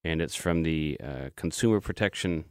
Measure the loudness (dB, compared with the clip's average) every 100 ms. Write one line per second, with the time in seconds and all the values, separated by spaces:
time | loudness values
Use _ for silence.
0 | 0 0 0 -2 0 2 2 2 0 -4
1 | -8 -8 -10 -6 -6 2 4 4 0 -2
2 | -2 0 -2 -2 -4